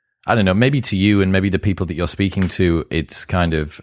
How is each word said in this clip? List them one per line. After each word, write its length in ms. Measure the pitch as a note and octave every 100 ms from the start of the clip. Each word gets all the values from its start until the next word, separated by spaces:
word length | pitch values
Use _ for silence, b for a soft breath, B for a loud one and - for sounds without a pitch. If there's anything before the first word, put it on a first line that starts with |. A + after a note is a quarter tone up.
| _ _ -
I 80 |
don't 120 | A#2+ F#3+
know, 80 |
maybe 260 | F#3 - C#3
to 140 | - G2
you 240 | G2+ G2+
and 100 | F#2+
maybe 200 | F#2+ G2
the 80 | F#2
people 260 | G#2 F#2 F2
that 80 |
you're 140 | D#2 F2
speaking 400 | - G2 G2 F2+
to, 380 | - F2+ E2 -
it's 360 | D#2+ D2+ - -
kind 260 | F#2 E2+
of, 300 | D#2+ D2+ -